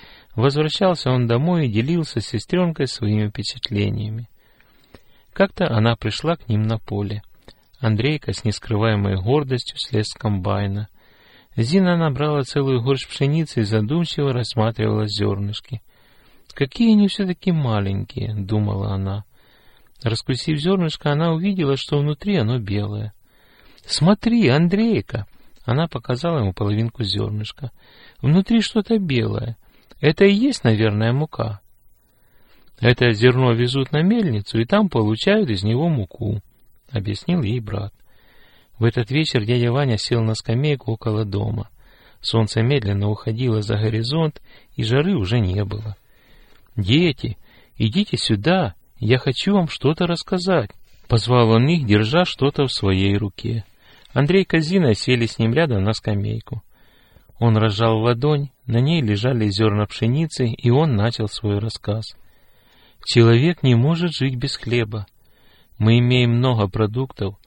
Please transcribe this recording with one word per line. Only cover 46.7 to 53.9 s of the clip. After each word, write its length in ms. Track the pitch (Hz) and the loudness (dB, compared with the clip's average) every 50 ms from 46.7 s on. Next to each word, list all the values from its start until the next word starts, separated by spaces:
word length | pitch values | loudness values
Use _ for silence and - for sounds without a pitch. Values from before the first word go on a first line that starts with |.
| - | -6
«Дети, 600 | 110 98 92 127 160 180 170 - - - 117 - - - - - - - _ - | -4 0 2 2 2 2 0 -2 -4 -8 -10 -10 -10 -16 -20 -20 -20 -20 _ -6
идите 400 | - 113 110 117 190 208 - - | -4 -2 0 0 -2 -2 -2 -4
сюда, 600 | - - - 113 98 104 160 185 185 160 101 - - _ _ _ - | -4 -2 -2 -2 0 2 2 2 2 0 -2 -6 -12 _ _ _ -6
я 180 | - 104 131 | 0 0 0
хочу 360 | 123 - 139 127 - - 196 202 | 0 0 -2 -4 -2 0 2 2
вам 140 | 196 170 | 2 2
что-то 400 | 151 - - - 135 160 - 180 | 0 -4 -2 -2 -2 0 0 -2
рассказать», — 640 | 170 170 160 - - 190 185 170 190 185 151 104 - - - - - - - - - | -2 -2 -6 -4 -4 -4 -2 0 2 2 2 0 -2 -8 -16 -20 -20 -20 -20 -2 0
позвал 400 | 123 113 - 117 127 123 117 110 | 0 0 2 4 4 4 6 6
он 180 | 113 117 123 | 6 4 4
их, 180 | 147 175 170 135 | 4 2 2 2
держа 380 | 101 104 104 110 110 143 175 180 | 4 4 4 4 2 2 2 0
что-то 440 | - - - 131 139 - - 139 | 0 -2 -2 -2 0 0 0 -2
в 60 | 127 - | -2 -2
своей 440 | - - 98 95 95 98 98 101 | -2 0 2 2 2 2 2 2
руке. 480 | 101 107 98 - - - 113 113 113 - - _ _ _ _ | 0 -2 -4 -6 -8 -6 -6 -6 -6 -8 -10 _ _ _ _